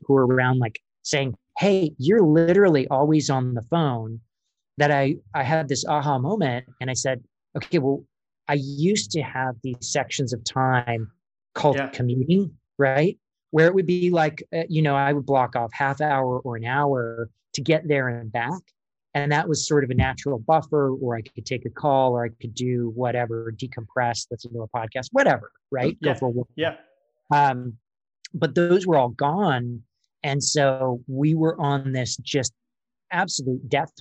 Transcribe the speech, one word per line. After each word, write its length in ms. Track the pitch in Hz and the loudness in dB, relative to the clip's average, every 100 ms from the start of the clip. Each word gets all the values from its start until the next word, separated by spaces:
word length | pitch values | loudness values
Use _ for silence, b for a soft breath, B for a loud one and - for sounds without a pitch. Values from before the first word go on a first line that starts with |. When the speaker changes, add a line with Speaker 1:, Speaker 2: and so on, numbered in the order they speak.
| - | 2
Speaker 1:
who 80 | |
were 120 | 135 123 | 4 4
around, 340 | 127 127 131 | 4 4 2
like, 220 | 113 - _ _ | 0 -6 _ _
saying, 320 | - 147 135 110 _ - | -4 -2 -2 -8 _ -2
"Hey, 360 | 196 190 160 151 | 2 2 0 0
you're 240 | 131 220 165 | 2 6 6
literally 640 | 160 165 185 196 147 127 | 6 6 6 6 4 2
always 400 | 131 147 156 139 | 2 4 2 2
on 240 | 135 127 123 | 0 -2 -4
the 60 | |
phone," 580 | - 170 147 117 113 117 _ _ _ _ _ - | -2 0 0 -2 -6 -12 _ _ _ _ _ 0
that 140 | 147 | 2
I, 240 | 143 135 - - 151 | 2 0 -2 -6 -4
I 80 | |
had 260 | 131 160 139 | 0 0 0
this 160 | 135 - | -4 -2
aha 340 | 151 143 135 | -2 0 0
moment, 480 | 139 214 143 120 - - | 0 -2 -2 -4 -8 -10
and 80 | 131 | -8
I 40 | |
said, 300 | 131 135 127 - _ _ - | -4 -4 -4 -10 _ _ -12
"Okay, 220 | - 170 | -2 0
well, 240 | 131 139 - _ _ _ - | 0 -2 -6 _ _ _ -4
I 80 | 147 | -4
used 560 | 135 143 170 208 - | -4 -2 0 0 -2
to 100 | 165 | -6
have 340 | 135 131 131 113 | -6 -6 -6 -6
these 140 | 131 120 | -10 -10
sections 520 | - 147 127 - 127 | -6 -4 -4 -4 -4
of 100 | 120 | -6
time 680 | - 131 131 127 120 117 107 _ _ _ _ - | -4 0 2 2 0 -6 -6 _ _ _ _ 0
called 220 | 147 135 | 2 2
Speaker 2:
Yeah. 120 | 135 | -2
Speaker 1:
commuting," 680 | - 123 127 139 185 196 - _ - | -2 -2 0 2 2 2 -6 _ 0
right? 380 | 135 135 170 - _ _ _ | 2 4 2 -2 _ _ _
Where 160 | 156 165 | 4 6
it 80 | 190 | 6
would 120 | 175 | 2
be 220 | 180 180 | 2 2
like, 320 | 175 156 156 - 165 | 4 2 -2 -6 -4
uh, 80 | 170 | -2
you 120 | 160 | 2
know, 140 | 151 139 | 2 2
I 180 | 139 | 2
would 120 | 147 131 | 0 2
block 300 | 135 123 123 | 2 2 -2
off 160 | 117 | -4
half 280 | - 139 139 | -2 -2 0
hour 380 | 151 135 127 127 | 0 0 0 -2
or 140 | 131 117 | -6 -8
an 80 | 117 | -4
hour 640 | 135 143 131 117 117 117 _ _ | 0 0 0 -4 -6 -10 _ _
to 80 | - | -6
get 260 | 139 151 151 | 0 0 2
there 200 | 143 127 | 0 0
and 220 | 117 113 | -4 -6
back. 300 | 117 120 180 - _ _ _ _ | -6 -4 -6 -12 _ _ _ _
And 180 | 143 143 | -4 0
that 180 | 147 165 | 0 0
was 180 | 147 - | -2 0
sort 160 | 151 | 0
of 60 | 127 | 0
a 40 | |
natural 460 | 127 131 127 143 123 | 0 -2 -2 -4 -4
buffer, 540 | 110 160 156 151 135 131 | 0 0 2 0 0 -2
or 200 | 127 113 | -4 -6
I 40 | |
could 240 | 110 - 110 | -8 -12 -8
take 200 | 123 120 | -8 -8
a 40 | |
call, 440 | - 151 135 131 | -4 0 2 2
or 100 | 120 117 | 0 -4
I 40 | |
could 240 | 117 117 | -8 -12
do 380 | 113 127 123 117 113 | -6 -4 -2 -4 -4
whatever, 560 | 123 120 120 113 113 | -2 -2 -4 -6 -8
decompress, 720 | 107 127 120 110 127 120 113 - | -10 -12 -12 -8 -2 -2 -2 -8
listen 220 | 117 120 | -12 -12
to 80 | 117 | -12
a 60 | 110 | -8
podcast, 400 | 120 110 127 127 | -8 -8 -8 -2
whatever, 400 | 262 277 123 - _ - | 2 4 2 -2 _ -8
right? 300 | 131 135 - | -2 -2 -2
Go 100 | 151 | -2
Speaker 3:
Yeah. 20 | 127 | -2
Speaker 1:
for 120 | 131 | -2
a 20 | |
walk. 180 | 120 123 - | -4 -6 -4
Speaker 3:
Yeah. 220 | 160 - _ _ _ _ - | -4 -6 _ _ _ _ 0
Speaker 1:
Um, 440 | 147 143 127 123 113 _ _ _ _ - | 2 4 0 -6 -12 _ _ _ _ -12
but 220 | 170 160 123 | -4 0 2
those 320 | 175 185 185 | 4 4 4
were 100 | 151 | 2
all 120 | 120 | 2
gone. 720 | - 143 180 196 127 120 117 - _ _ _ | 0 -2 0 0 0 -2 -8 -14 _ _ _
And 180 | 147 139 | -4 -2
so 600 | 139 151 139 131 131 123 - | -2 2 2 2 -2 -4 -6
we 280 | 131 151 160 | 0 2 2
were 240 | 160 160 | 0 0
on 320 | 143 143 135 | -2 -2 -2
this 240 | 131 123 - | -4 -4 -8
just 360 | - 143 120 _ _ _ _ _ - | -4 -2 -2 _ _ _ _ _ -6
absolute 560 | 175 165 - 131 131 120 | -4 -2 -4 -4 -6 -2
death 240 | 139 156 - | -2 -2 -8